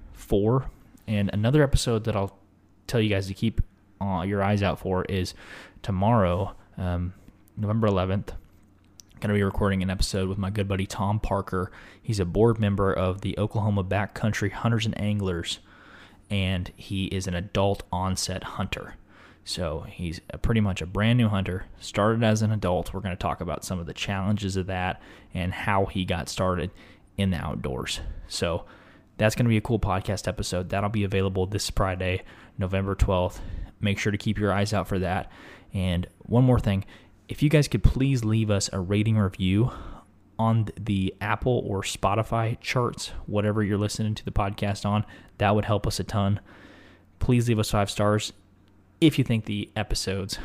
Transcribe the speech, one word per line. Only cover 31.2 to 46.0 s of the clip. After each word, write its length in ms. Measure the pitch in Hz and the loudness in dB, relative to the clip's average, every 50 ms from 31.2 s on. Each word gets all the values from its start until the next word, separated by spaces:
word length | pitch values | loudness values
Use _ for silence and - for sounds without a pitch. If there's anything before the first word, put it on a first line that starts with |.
| 95 95 95 95 92 | 0 0 0 0 0
this 240 | 95 107 98 - - | 0 -2 -4 -4 -2
Friday, 540 | - - 101 95 90 92 92 90 92 - - - - - - - - | 0 0 0 0 0 -2 -2 -2 -2 -2 -4 -10 -20 -20 -20 -12 -6
November 380 | - 95 90 95 98 98 98 95 | -4 -2 0 0 0 0 0 0
twelfth. 480 | - - - 95 90 90 90 - - - - - - - - - - | 2 2 2 4 2 2 0 -2 -6 -10 -8 -8 -8 -10 -10 -8 -4
Make 180 | 107 104 98 - | -2 0 0 0
sure 140 | - 110 | 0 0
to 60 | 101 101 | -2 0
keep 200 | - 110 101 104 | -2 -2 0 2
your 120 | 104 98 | 2 2
eyes 220 | 92 101 101 101 | 2 2 2 0
out 160 | 107 98 92 - | 0 -2 -2 -2
for 100 | 104 92 | -2 -2
that. 300 | 90 87 92 98 - - - - - - - - - - | 0 0 -2 -2 -4 -6 -12 -20 -20 -20 -20 -20 -14 -6
And 340 | - 98 92 92 87 87 87 - - - | -4 0 0 2 2 0 -2 -4 -8 -16
one 240 | - - 110 120 131 | -4 2 4 6 6
more 160 | 127 123 107 | 6 6 4
thing, 240 | - 110 98 95 - - - - - - - _ _ - | 4 2 0 0 -2 -6 -12 -20 -20 -20 -20 _ _ -14
if 140 | - - | -2 0
you 60 | 139 151 | 2 4
guys 200 | 160 151 139 - | 6 4 4 4
could 160 | - 101 - | 4 4 4
please 400 | - - 127 135 139 135 120 113 | 4 4 2 2 2 2 2 2
leave 260 | 107 110 113 110 107 | 2 2 2 2 2
us 180 | 101 95 - - | 2 0 0 -2
a 80 | - 98 | -4 -4
rating 360 | 90 90 101 104 107 113 110 | -2 0 2 2 4 4 4
review 540 | 107 101 90 - - 92 92 95 104 120 131 - - - - - - - - _ - - _ _ - | 2 2 2 0 0 2 2 4 4 2 2 -2 -6 -12 -14 -14 -16 -18 -20 _ -20 -20 _ _ 0
on 300 | 117 113 113 113 107 - - - | 2 2 4 2 2 0 -4 -6
the 360 | 104 110 101 95 95 92 - - | -2 0 0 2 0 0 -2 -4
Apple 420 | 101 104 107 - - 131 120 120 - | -2 -2 -2 0 0 0 0 0 0
or 160 | - 101 95 | -2 -4 -4
Spotify 760 | 101 - - - - 95 101 110 110 - 117 117 113 113 113 - | -4 -6 -4 -2 0 0 2 0 0 0 -2 -2 0 -2 -4 -4
charts, 520 | - - - 127 120 - - - - - - - - | -6 -2 0 0 0 0 -2 -6 -10 -10 -10 -10 -8
whatever 360 | - 101 104 101 107 107 110 | -2 -2 0 2 2 2 2
you're 160 | 107 95 104 98 | 2 2 2 2
listening 360 | 104 104 - - 110 107 104 | 0 0 -2 -2 -2 -2 -2
to 80 | - - | -4 -6
the 80 | 98 | -4
podcast 520 | - 131 101 98 104 - 107 101 98 - - | -2 0 0 -2 -2 -2 -2 -2 -2 -2 0
on, 200 | 101 104 107 107 - - - - - - - | 0 0 0 0 -2 -8 -20 -20 -16 -4 0
that 160 | 104 101 107 | 2 4 4
would 100 | 107 101 | 4 2
help 220 | - 107 98 - | 2 0 0 0
us 140 | 107 - - | -2 -2 -4